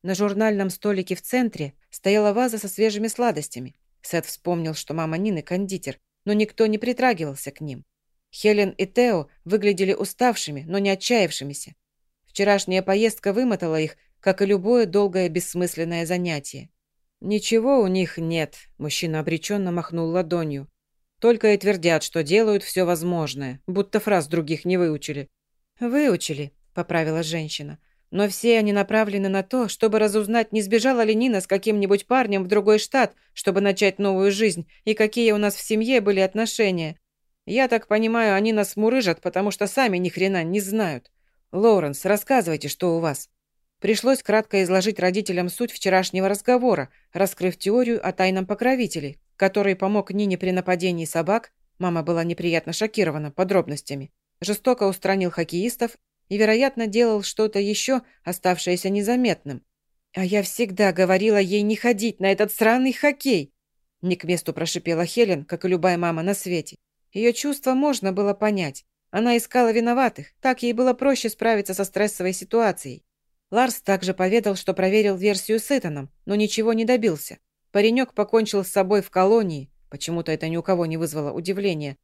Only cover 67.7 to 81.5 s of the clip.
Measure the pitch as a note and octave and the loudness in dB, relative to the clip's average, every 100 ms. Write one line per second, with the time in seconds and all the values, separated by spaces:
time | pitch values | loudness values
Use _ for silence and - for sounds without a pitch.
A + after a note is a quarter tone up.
67.7 | C4 D4 A#3+ F#3+ F#3+ G3+ G3 G#3+ G3+ D#3+ | 0 0 0 -2 0 -2 0 0 0 -4
68.7 | - _ _ _ G3 A#3+ A#3 A#3 B3+ A#3+ | -8 _ _ _ -2 2 0 0 2 2
69.7 | A3+ A#3 A#3+ B3 G#3+ D3 _ C4+ B3+ A#3+ | 2 0 2 0 -2 -18 _ -2 0 -2
70.7 | A3+ B3+ B3 C#4 C4 A3+ - A3+ G#3+ G3 | 0 0 2 2 0 -2 -2 0 0 0
71.7 | F#3 G3 - G#3 - F#3 F#3 - A3+ A3 | -4 -4 0 -2 0 -4 -4 -2 2 2
72.7 | F3 C#3 A#2+ _ _ _ _ _ G#3 B3+ | 0 -10 -16 _ _ _ _ _ 0 0
73.7 | - - G3 F#3 F#3 F#3 A3+ G#3+ F#3+ - | 0 -2 -2 -2 -2 2 2 0 -2 -4
74.7 | F#3 F#3 G#3+ G#3 F#3 G3+ G3+ - A3 - | 0 2 2 2 2 0 0 -2 -2 0
75.7 | C#4 F3 D3 C#3 _ - G#3 G#3+ - A3 | -2 -2 -8 -12 _ -4 0 0 0 0
76.7 | A3+ A3+ B3 G#3+ D#3 - - _ _ _ | 0 2 2 2 -2 -8 -18 _ _ _
77.7 | G3 G#3+ A#3+ B3+ - G#3 A3+ G#3+ G3+ F#3 | 2 4 2 0 -2 2 2 2 -2 0
78.7 | - F#3+ G#3 F#3 - F#3+ A3+ G3+ D3+ C3+ | 0 2 0 0 2 4 4 2 -6 -12
79.7 | _ _ C#3 - E3+ E3 D#3+ D#3+ E3 E3 | _ _ -12 -6 -4 -4 -4 -2 -4 0
80.7 | F#3 E3 D#3+ E3 D#3 C#3+ - E3+ | 0 0 -2 -4 -4 -6 -6 -4